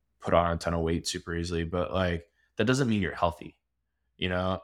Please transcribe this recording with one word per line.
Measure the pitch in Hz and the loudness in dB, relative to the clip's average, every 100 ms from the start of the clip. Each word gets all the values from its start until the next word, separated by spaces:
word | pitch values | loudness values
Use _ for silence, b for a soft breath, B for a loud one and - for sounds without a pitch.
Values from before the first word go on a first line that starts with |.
| _ _ | _ _
put | - | 2
on | 85 85 | 4 4
a | 82 | 0
ton | - | 0
of | 85 | 0
weight | 82 85 - | 0 0 -2
super | 90 - | -6 -6
easily, | 85 85 85 | -4 -2 -2
but, | 82 90 87 | -2 -2 -2
like, | 90 90 85 - _ _ - | 0 0 -2 -6 _ _ -2
that | |
doesn't | 110 131 127 | 2 2 2
mean | 107 | 2
you're | 87 | 0
healthy, | - 87 - - - _ _ _ _ _ - | 2 0 0 -10 -18 _ _ _ _ _ -6
you | 90 | -2
know? | 90 92 95 | 0 0 -2